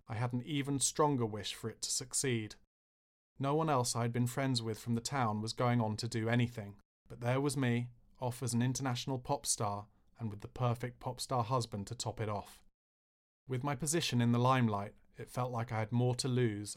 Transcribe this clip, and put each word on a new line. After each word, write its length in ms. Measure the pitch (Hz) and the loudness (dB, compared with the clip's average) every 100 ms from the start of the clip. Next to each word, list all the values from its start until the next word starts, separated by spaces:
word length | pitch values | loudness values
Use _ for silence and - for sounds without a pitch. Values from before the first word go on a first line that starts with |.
| - | -8
I 60 | |
had 180 | 110 123 | -4 -2
an 100 | 123 | -2
even 340 | 127 147 139 139 | -2 -2 0 0
stronger 480 | - - 151 135 113 | 0 4 4 4 0
wish 260 | 104 98 | -2 -6
for 140 | - 113 | -6 -8
it 140 | - | -6
to 80 | - | -4
succeed. 640 | - 123 - 135 113 107 - _ _ _ _ _ _ _ - | -4 -2 -2 0 0 -2 -10 _ _ _ _ _ _ _ -4
No 140 | 139 151 | 0 2
one 120 | 156 | 2
else 280 | 135 123 117 | 2 2 0
I'd 160 | 120 | 0
been 160 | 120 123 | 2 0
friends 340 | 139 135 120 | 0 0 0
with 160 | 113 110 | -2 -6
from 160 | 120 | -2
the 60 | 117 | -2
town 400 | - 143 117 107 | 0 0 0 0
was 120 | 113 | -4
going 280 | - 123 120 | 0 2 4
on 160 | 107 104 | 2 -2
to 100 | 117 | -4
do 220 | 113 110 | -2 2
anything, 480 | 120 117 117 101 98 _ _ - | 4 2 -2 -12 -14 _ _ -20
but 120 | 123 | -4
there 200 | 120 131 | 0 2
was 160 | 143 139 | 2 2
me, 320 | 123 120 123 - _ - | 2 2 -2 -10 _ -6
off 200 | 127 120 | -6 -4
as 120 | 120 | -2
an 80 | 117 | 2
international 560 | 127 127 135 123 - 131 | 2 0 -2 -2 -2 -4
pop 280 | 127 143 - | -2 -2 0
star, 400 | - 107 101 - _ _ - | 0 0 -2 -8 _ _ -8
and 120 | 110 | -8
with 120 | 104 | -6
the 60 | - | -10
perfect 520 | - 123 117 123 - | -2 0 0 -4 -8
pop 200 | 131 - | -10 -8
star 220 | - 131 | -2 -2
husband 460 | 110 131 117 104 98 | 2 0 0 -6 -6
to 60 | 117 | -6
top 240 | 113 - | -6 -4
it 80 | 107 | -4
off. 340 | 101 - - - _ _ _ _ _ _ _ - | -4 -8 -18 -20 _ _ _ _ _ _ _ -6
With 160 | 127 | -4
my 100 | 147 | -2
position 460 | 139 151 170 - 123 | -2 0 0 2 4
in 100 | 120 | 4
the 80 | 120 | 6
limelight, 560 | 127 131 117 101 104 - _ - | 6 6 4 2 -4 -12 _ -16
it 140 | 117 | -8
felt 200 | 127 123 | -4 -2
like 220 | 120 117 | -2 -2
I 80 | 110 | -2
had 100 | 107 | 0
more 240 | 120 123 120 | 2 2 2
to 120 | 135 | 2
lose 480 | 123 117 104 104 | 4 2 0 -6